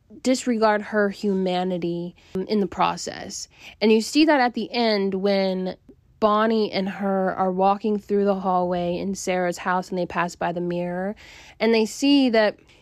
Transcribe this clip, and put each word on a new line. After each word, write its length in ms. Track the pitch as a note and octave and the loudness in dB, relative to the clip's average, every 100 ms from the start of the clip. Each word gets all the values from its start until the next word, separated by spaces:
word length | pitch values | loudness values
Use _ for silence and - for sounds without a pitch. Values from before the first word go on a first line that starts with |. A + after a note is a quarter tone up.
| _ G#3 | _ -6
disregard 600 | B3 B3+ - A3+ A3 G#3 | -2 0 0 2 2 2
her 280 | G#3 G#3+ G3+ | 0 0 0
humanity 1040 | G3 G#3 F#3+ F#3+ F3+ F#3 F3+ E3+ E3+ F3 - _ F#3+ | 0 -2 -2 0 -2 -2 -2 -4 -4 -8 -12 _ -8
in 240 | F#3+ G#3+ | -2 -2
the 80 | F3+ | -2
process. 800 | - E3+ F3 - - G3 - - _ - - | 0 -2 -2 -8 -12 -12 -14 -14 _ -20 -2
And 100 | G#3+ | 4
you 100 | A3 | 4
see 240 | G#3+ D4 D#4 | 4 4 4
that 160 | D4 | 4
at 140 | B3 A#3 | 2 0
the 160 | G#3 | -4
end 420 | B3 A#3 G#3 G3 | -2 0 2 0
when 600 | F#3+ G3+ G3 F#3+ F#3 F#3 - - - _ _ | 0 0 2 0 -2 -4 -8 -16 -20 _ _
Bonnie 520 | G#3+ G#3 A3 A3+ G#3 | 2 4 2 2 0
and 180 | F#3+ G3 | -2 -4
her 440 | F#3 G3 G3 F#3 - | -4 -2 0 0 0
are 160 | F#3+ | -2
walking 460 | F#3 F#3+ G3+ A3 G#3 | 2 2 2 -2 -4
through 260 | - G3+ G3+ | -2 0 0
the 100 | F#3+ | 0
hallway 640 | F#3+ F#3 F3+ F3+ F3 F3 | 0 0 0 -2 -2 -4
in 160 | F#3 | -4
Sarah's 460 | F#3+ - F3+ F3+ F3 | -6 -4 -2 -2 -2
house 300 | G3 F3+ F#3 | -2 -2 -2
and 80 | F#3 | -4
they 100 | F3 | -4
pass 280 | F3+ F3 - | -4 -6 -4
by 160 | F3 | -4
the 80 | F3 | -4
mirror. 560 | F3 F3 F3 F3+ F#3+ A3 - - - - | -4 -4 -4 -6 -6 -8 -16 -20 -20 -2
And 140 | A3 | 2
they 120 | A3+ A3 | 2 0
see 460 | - C#4 C#4+ C4 | 0 2 4 4
that 260 | A3 G#3+ - _ _ | 4 2 0 _ _